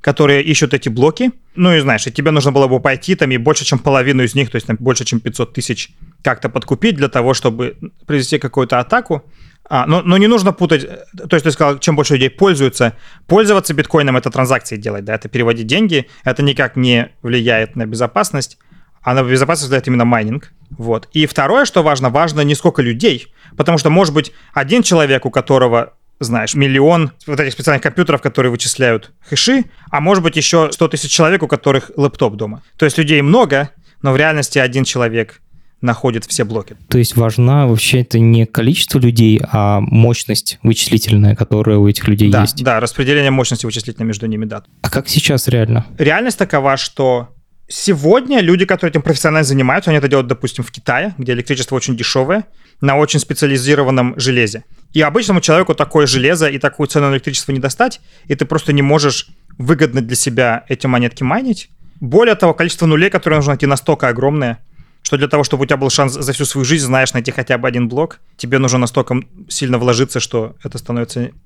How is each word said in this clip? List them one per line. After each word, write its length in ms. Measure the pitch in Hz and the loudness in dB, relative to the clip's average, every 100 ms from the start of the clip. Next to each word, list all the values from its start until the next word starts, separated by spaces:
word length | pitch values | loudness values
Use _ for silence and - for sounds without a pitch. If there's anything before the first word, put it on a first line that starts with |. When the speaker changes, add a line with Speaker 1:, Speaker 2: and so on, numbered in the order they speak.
Speaker 1:
которые 420 | - 135 147 139 | -2 2 4 4
ищут 320 | 156 147 147 | 2 0 0
эти 140 | 135 - | -2 -4
блоки. 440 | 113 143 156 254 - _ - | 0 0 2 -2 -4 _ 0
Ну 180 | 180 | 2
и, 60 | 165 | 4
знаешь, 260 | 135 110 - | 2 0 -2
и 60 | |
тебе 180 | 120 147 | -2 0
нужно 220 | 156 139 | 2 2
было 160 | 135 135 | 2 2
бы 120 | 127 | 2
пойти 340 | 139 131 - | 0 -2 -2
там 160 | 185 143 | 0 0
и 60 | 127 | 0
больше, 280 | 120 151 | 0 0
чем 140 | 147 131 | 0 -2
половину 440 | - 135 127 131 | 2 2 2 2
из 120 | 120 | 0
них, 160 | 139 127 | -2 -4
то 60 | 120 | -4
есть 100 | - | -4
там 100 | 110 | -4
больше, 260 | 123 123 | -2 -2
чем 160 | 120 117 | -2 -4
пятьсот 340 | - - 120 | -4 -6 -6
тысяч, 360 | - - 110 - - - _ | -6 -6 -8 -8 -16 -20 _
как-то 260 | - 120 - | -4 -2 -4
подкупить 480 | 131 - 135 220 160 | -6 -4 0 0 0
для 120 | 135 | 0
того, 260 | 131 120 | 0 0
чтобы 420 | 127 127 113 123 - - - - | 0 -2 -2 -8 -8 -18 -18 -4
произвести 320 | 147 123 151 | -4 -2 -4
какую-то 400 | 135 - 127 123 | -2 -2 0 0
атаку. 460 | 120 240 240 151 - - - _ - | 0 -4 -2 -8 -8 -20 -20 _ -4
А, 180 | 139 127 | -2 0
но, 160 | 170 | 0
но 160 | 175 190 | 2 2
не 80 | 214 | 4
нужно 260 | 233 190 | 4 2
путать, 320 | - 175 156 | 0 0 0
э, 200 | - - - 180 | -2 -16 -20 -18
то 200 | - 170 | -2 0
есть 80 | |
ты 60 | 151 | 0
сказал, 280 | 139 147 139 | 0 0 0
чем 180 | - 147 | 0 0
больше 180 | 151 | 2
людей 160 | 143 127 | 2 0
пользуются. 640 | - 196 156 135 - 120 - - - - | 2 2 4 0 2 -2 -2 -20 -20 0
Пользоваться 460 | 185 214 202 180 | 2 4 2 0
биткоином — 420 | 151 147 160 139 127 | -4 0 0 2 0
это 100 | 127 | -2
транзакции 480 | 117 127 127 - 107 | -2 0 0 -2 -10
делать, 280 | 107 104 | -8 -8
да, 100 | 101 | -6
это 140 | 110 113 | -8 -6
переводить 380 | 120 117 117 110 | -2 0 -2 -2
деньги, 420 | 156 214 156 123 - | 0 2 0 -4 -8
это 180 | - 123 | -6 0
никак 340 | 143 127 127 - | -2 0 -2 0
не 360 | 127 120 120 - | 2 2 0 -8
влияет 540 | 117 123 117 113 110 131 | -4 -2 2 0 0 -6
на 100 | 110 | -8
безопасность, 720 | 110 120 - 208 139 - - _ - _ _ | -4 -2 -2 -4 -4 -8 -14 _ -20 _ _
а 120 | - | -2
на 80 | 127 | 0
безопасность 480 | 127 127 135 165 139 | 2 0 2 -2 0
влияет 160 | 131 127 | -2 0
именно 180 | 127 | 0
майнинг. 480 | 120 117 107 131 - _ - | 2 2 -2 -6 -10 _ -20
Вот. 380 | - 117 113 - | -12 -4 -4 -4
И 140 | 156 151 | -2 -2
второе, 380 | - 139 233 | 0 0 2
что 180 | 285 190 | 2 2
важно, 280 | 156 139 131 | 2 2 0
важно 320 | 131 165 151 | 0 0 0
не 120 | 143 | 0
сколько 280 | 147 170 - | 2 0 0
людей, 460 | 120 117 208 123 - - - - | -2 2 0 0 -6 -20 -20 -4
потому 220 | 151 170 | 0 2
что 100 | 151 | 4
может 240 | 165 180 | 4 4
быть 200 | 147 143 - - | 0 -2 -10 -8
один 300 | - 135 240 | -6 0 0
человек, 420 | - 170 143 135 - | 2 2 2 0 0
у 40 | |
которого, 640 | - - 135 127 117 120 _ _ _ | -4 0 2 4 2 -2 _ _ _
знаешь, 360 | 120 117 107 | -4 -4 -2
миллион 580 | 147 139 135 143 170 151 - - | 0 0 4 4 4 0 -6 -10
вот 120 | 143 | -4
этих 140 | 139 | -4
специальных 300 | - 143 143 | -4 -2 0
компьютеров, 380 | 147 123 180 143 | -2 -2 0 0
которые 300 | 143 - 127 | -2 -2 -2
вычисляют 640 | 120 - - 127 110 - _ - | -2 -6 0 0 0 -4 _ -8
хэши, 380 | 143 - 262 240 - - | -4 0 0 -2 -10 -6
а 100 | 143 | -2
может 240 | 151 196 | 2 2
быть 120 | 165 160 | 2 -2
ещё 360 | 139 170 156 | 0 2 0
сто 160 | - 160 | 0 -2
тысяч 220 | 143 143 | -2 -4
человек, 320 | - 160 196 | 0 2 2
у 20 | 147 | 0
которых 440 | 143 - 135 - - | -2 0 0 -2 -2
лэптоп 380 | 139 - 120 | -2 0 -4
дома. 280 | 104 107 110 - - | -2 -10 -10 -18 -2
То 80 | |
есть 140 | 151 147 | 0 0
людей 240 | 151 151 | 0 2
много, 480 | 139 220 220 139 143 - - _ | 4 4 4 0 -2 -10 -20 _
но 100 | 143 | -2
в 40 | 131 | 2
реальности 420 | 156 151 135 143 | 2 0 -2 0
один 260 | 127 127 | 0 0
человек 560 | 131 127 117 113 110 - _ - - _ | -2 -2 -2 -2 -6 -10 _ -20 -20 _
находит 440 | 123 113 131 113 | -4 -2 -2 -4
все 200 | - - | -6 -6
блоки. 320 | 110 113 - - - | -4 -4 -8 -20 -2
Speaker 2:
То 100 | 127 | 0
есть 180 | 117 117 | 2 2
важна 500 | 113 107 123 143 135 | 0 2 2 4 2
вообще 360 | 110 - 127 | 2 2 0
это 180 | 120 117 | 0 2
не 260 | 113 117 113 | 4 4 2
количество 540 | - 117 - - 139 | 0 0 0 0 2
людей, 420 | 123 113 110 107 - | 2 4 4 4 0
а 300 | 110 104 104 | 0 2 0
мощность 800 | 107 113 117 117 - 104 - - | 2 4 4 2 -2 -4 -4 -4
вычислительная, 720 | 113 113 - 110 110 107 104 | -2 0 0 0 2 4 4
которая 420 | 107 117 107 110 104 | 2 0 0 2 4
у 120 | 101 | 4
этих 180 | 101 - | 2 0
людей 240 | 104 104 | 2 4
Speaker 1:
Да, 120 | 110 | 4
Speaker 2:
есть. 200 | 101 147 | 0 0
Speaker 1:
да, 160 | 131 113 | 0 0
распределение 540 | 117 - 131 147 139 | -2 -2 0 2 2
мощности 340 | 135 120 120 117 | 0 0 -2 -6
вычислительной 400 | 113 107 110 113 | -8 -10 -6 -6
между 200 | 104 113 | -4 -6
ними, 180 | 107 | -6
да. 180 | 110 104 _ _ | -8 -10 _ _
Speaker 2:
А 80 | - | -4
как 180 | - 139 | -4 0
сейчас 400 | 151 - 135 - | 0 2 0 0
реально? 360 | 120 110 117 - - | 0 2 0 -2 -2
Speaker 1:
Реальность 400 | 151 170 240 - | 0 2 -2 -2
такова, 380 | 190 151 139 135 | -2 0 0 -2
что 540 | - - 131 123 123 - _ _ - | -4 -2 0 0 -4 -18 _ _ -16
сегодня 760 | - - 165 147 233 254 269 | -6 -2 0 4 2 2 0
люди, 240 | 175 180 | 2 2
которые 280 | 185 185 170 | 2 0 0
этим 100 | 156 | -2
профессионально 400 | 139 147 160 156 | 0 0 2 2
занимаются, 480 | 139 135 127 156 185 | 2 2 2 0 2
они 80 | 151 | 2
это 80 | 139 | 2
делают, 220 | 139 123 | 0 0
допустим, 340 | 131 123 - | -4 -6 -8
в 80 | 117 | -10
Китае, 460 | - - 127 196 175 | -8 -4 -2 -2 -6
где 140 | 127 | -6
электричество 420 | 123 - 131 123 | -4 -4 -4 -2
очень 220 | 131 - 120 | -4 -4 -4
дешёвое, 480 | 120 139 131 202 - - - _ | -2 -2 0 -2 -4 -18 -20 _
на 160 | 139 139 | 0 2
очень 220 | 147 147 | 2 0
специализированном 960 | - 139 143 135 127 151 131 131 123 135 | -4 -2 0 0 2 2 2 0 0 -2
железе. 460 | 127 123 110 110 - - - | -2 0 0 -4 -16 -20 -6
И 80 | 151 | 0
обычному 400 | 151 175 214 180 | 0 0 0 0
человеку 340 | - 165 185 | 2 2 2
такое 320 | 151 143 156 143 | 0 0 2 2
железо 420 | 131 131 170 156 | 2 2 2 0
и 100 | 139 | 0
такую 280 | 143 - 143 | -4 -2 -2
цену 220 | 151 143 | 0 0
на 60 | |
электричество 360 | 135 147 139 - | -2 -4 -8 -6
не 80 | 135 | -4
достать, 420 | 135 - 247 - - - - | -4 -2 -4 -4 -20 -20 -8
и 100 | 139 | -4
ты 80 | |
просто 280 | 139 156 - | -2 -2 0
не 100 | 143 | 0
можешь 480 | 139 151 143 123 - - - - | 2 2 2 -2 -10 -20 -20 -10
выгодно 420 | 123 156 151 127 | -2 2 2 0
для 140 | 117 | -4
себя 500 | 123 - 117 123 113 - | -4 -2 0 0 0 -4
эти 180 | 131 262 | -4 0
монетки 380 | - 120 - | 0 0 -2
майнить. 460 | 131 185 262 220 - - - - | -2 -2 -2 -4 -8 -20 -20 -12
Более 360 | 123 160 233 208 | 0 4 4 4
того, 180 | 175 | 2
количество 320 | 156 170 - 165 | 0 -4 0 2
нулей, 240 | 156 190 | 2 2
которые 280 | 190 - 151 | 0 0 0
нужно 140 | 143 | 0
найти, 140 | 139 139 | 0 0
настолько 400 | 139 - 151 131 | 0 0 0 0
огромное, 520 | 120 135 151 123 117 - - - _ | 0 0 0 -4 -6 -14 -20 -20 _
что 120 | - 143 | -6 -2
для 100 | 135 | 0
того, 160 | 147 | 0
чтобы 220 | 139 135 | 0 -2
у 20 | 135 | -2
тебя 100 | 143 | 0
был 140 | 135 | 0
шанс 220 | - 139 | 0 -2
за 200 | 131 127 | -2 -6
всю 120 | 127 | -4
свою 200 | 143 139 | -4 -2
жизнь, 220 | 127 160 131 | 0 0 0
знаешь, 260 | 131 131 | 0 0
найти 200 | 127 117 | -2 -6
хотя 260 | 127 123 123 | -6 -4 -2
бы 80 | 127 | -2
один 220 | 120 120 | -2 -2
блок, 320 | 123 160 - - _ | -2 -4 -6 -20 _
тебе 220 | 120 131 | -2 0
нужно 200 | 131 127 | 0 0
настолько 380 | 120 - 123 127 113 - - | 0 -2 -2 -4 -6 -20 -12
сильно 300 | - 131 123 | -8 -4 -2
вложиться, 420 | 123 117 131 123 | 0 0 0 -4
что 340 | - 120 113 - | -6 -6 -6 -12
это 160 | - 120 | -14 -14
становится 520 | - 120 117 123 120 - | -8 -6 -6 -6 -8 -12